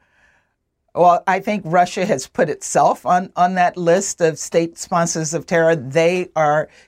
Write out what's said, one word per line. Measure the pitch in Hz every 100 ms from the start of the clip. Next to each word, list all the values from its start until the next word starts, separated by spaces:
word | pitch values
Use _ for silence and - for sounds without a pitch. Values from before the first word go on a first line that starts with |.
| _ _ _ _ _ _ _ _ _
Well, | 151 175 175 -
I | 190
think | 214 208 160
Russia | 175 180 185 190
has | 135 -
put | - 160
itself | - - 156 160 - -
on, | 180 185 -
on | 180
that | 185 180 180
list | 170 185 196 -
of | 160 151
state | - 170 170 -
sponsors | - 175 170 170 156
of | 160 -
terror. | 170 165
They | 165 131 156 165 180 180 160
are | 147 151 - _